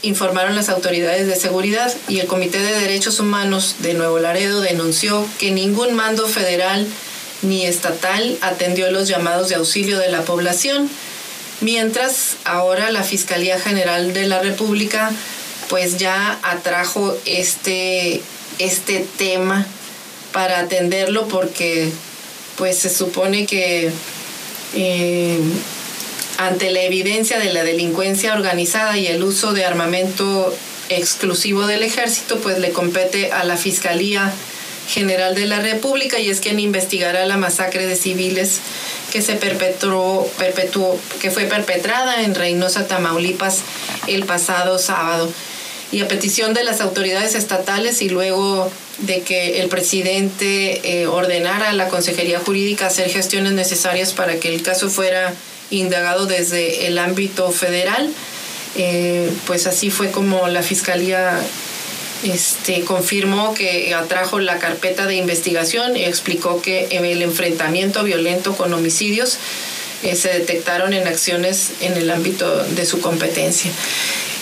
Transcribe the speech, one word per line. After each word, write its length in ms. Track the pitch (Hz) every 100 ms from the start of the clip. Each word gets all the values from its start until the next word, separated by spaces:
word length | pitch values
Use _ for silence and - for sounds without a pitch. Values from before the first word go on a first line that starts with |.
informaron 540 | 214 196 190 185 185 208
las 140 | 208
autoridades 580 | 185 180 175 170 185 196
de 80 | 185
seguridad, 580 | 185 185 196 214 247 247 -
y 120 | 196
el 60 | 180
Comité 340 | 185 180 196
de 200 | 202 214
Derechos 400 | 196 196 208 -
Humanos 560 | 208 202 196 190 190 -
de 140 | 165
Nuevo 240 | 170 165 165
Laredo 440 | 165 175 196 202
denunció 640 | 190 170 165 160 208 208 208 -
que 140 | 202
ningún 420 | 190 196 202 247
mando 340 | 233 220 220 220
federal 600 | - 185 175 185 196 214 - - - - -
ni 220 | 190 190 180
estatal 720 | 175 175 165 185 208 240 -
atendió 480 | 190 180 180 180 185
los 180 | 190 196
llamados 420 | 180 170 175 185
de 60 | 175
auxilio 440 | 160 202 196 196
de 100 | 185
la 120 | 175
población, 680 | 165 170 180 175 277 285 285 - - - - - - -
mientras 760 | 220 233 220 247 262 262 - - -
ahora 440 | 175 180 185 220
la 120 | 220
Fiscalía 560 | 196 196 - 180 180 185
General 540 | 208 196 180 175 180
de 120 | 185 196
la 140 | 185
República, 720 | 196 196 220 208 208 214 214 220 - - - - -
pues, 280 | 185 180 180
ya 420 | 185 190 208 -
atrajo 720 | 180 175 175 175 180 208 196 175 208
este, 960 | 185 180 - - 185 185 185 175 165 - - - -
este 460 | 185 - - 196 - -
tema 480 | 196 185 185 196 196 - - - - - -
para 260 | 190 185 180
atenderlo 680 | 170 185 175 190 190 214 214
porque, 600 | 190 175 - 170 165 160 160 - - - - - -
pues, 220 | 185 180
se 100 | 185
supone 560 | - 180 185 185 208 202
que, 440 | 196 180 175 165 160 - - - - - - - -
eh, 640 | 185 180 175 175 175 170 160 190 - - - - - - - -
ante 340 | 185 185 190
la 100 | 185
evidencia 580 | 185 185 185 214 220 233
de 140 | 202
la 100 | 175
delincuencia 680 | 165 165 175 165 190 196 220
organizada 640 | 214 190 175 175 220 214 208
y 100 | 185
el 160 | 170
uso 300 | 190 196 214
de 100 | 202
armamento 920 | 180 170 170 180 185 190 196 196 185 170 - - -
exclusivo 800 | 180 175 - 190 175 208 196 208
del 160 | 214
ejército, 560 | 226 247 233 - - 220
pues, 180 | 208 185
le 140 | 175
compete 600 | 175 175 180 185 196 196
a 140 | - 175
la 100 | 170
Fiscalía 800 | 190 - 185 170 196 202 196 190 - - - - -
General 460 | - 196 185 185 190
de 100 | 202
la 140 | 208
República 600 | 214 220 269 269 269 233
y 100 | 208
es 120 | 196
quien 180 | 220 208
investigará 640 | 208 190 185 190 175 180 185
la 120 | 196
masacre 500 | 180 175 185 185 185
de 80 | 180
civiles 640 | 190 185 185 185 196 - - - - - -
que 80 | 214
se 140 | 208 208
perpetró, 920 | 202 180 185 185 202 190 185 190 170 -
perpetuó, 640 | 185 185 185 202 185 180 - -
que 100 | 190
fue 140 | 214 196
perpetrada 760 | 208 208 180 185 240 254 240
en 120 | 214 180
Reynosa, 520 | 175 175 185 202 190
Tamaulipas, 720 | 190 170 165 175 180 190 190 - - - - -
el 180 | 196 196
pasado 520 | 175 - 180 180 185
sábado. 540 | 185 180 165 170 165 170 - - - - -
Y 60 | 202
a 80 | 202
petición 460 | 196 196 190 220
de 100 | 226
las 160 | 240 220
autoridades 560 | 202 190 190 190 220 226
estatales 640 | 202 190 185 202 233 -
y 60 | 196
luego 640 | 180 190 190 196 190 185 - - -
de 240 | 202 185
que 360 | 175 185 175 175
el 60 | 180
presidente, 1300 | 185 180 196 185 190 196 190 196 196 190 180 180 175
eh, 40 | 170
ordenara 640 | 170 180 175 175 202 214
a 40 |
la 160 | 208 185
Consejería 500 | 185 175 170 175 175
Jurídica 480 | 180 196 202 202 190
hacer 220 | 185 180
gestiones 420 | 190 185 196 196
necesarias 640 | 196 185 175 185 180 185
para 240 | - 180 165
que 180 | 165 165
el 80 |
caso 260 | 175 185 196
fuera 440 | 190 190 185 185 180 - - -
indagado 580 | 202 185 180 175 185 190
desde 600 | 180 175 175 165 165 175
el 100 | 175
ámbito 540 | 180 190 196 - 180
federal, 580 | 175 180 175 185 226 302 302 - - - - - -
eh, 520 | 180 175 175 175 170 185 -
pues 200 | 175 180
así 240 | 180 202
fue 200 | - 196
como 360 | 196 196 185 180
la 160 | 175
Fiscalía, 720 | 175 190 - 175 185 185 185 170 165 - - - - - - -
este, 600 | 214 180 - - - 180 175
confirmó 680 | 185 175 202 196 202 214
que 400 | 214 190 175 -
atrajo 460 | 170 165 180 185 208
la 200 | 190 175
carpeta 480 | 170 160 185 185 196
de 80 | 185
investigación 800 | 180 170 175 170 165 233 240 247
y 80 | 175
explicó 560 | 175 - 170 180 175
que 260 | 190 185 180
el 300 | 180 175 175
enfrentamiento 840 | 175 165 175 165 156 175 196 202
violento 520 | 208 170 165 180 190 202
con 180 | 180
homicidios, 640 | 170 165 165 208 208 247 - - - - - - -
eh, 120 | 196 175
se 140 | 180
detectaron 640 | 180 170 170 180 175 190
en 120 | 196 180
acciones 640 | 165 - 175 180 196 - -
en 160 | 180 175
el 140 | 165
ámbito 520 | 170 165 190 175 160
de 220 | - 170 175
su 160 | 175
competencia. 680 | 170 165 160 165 156 - 175 - - - - - - -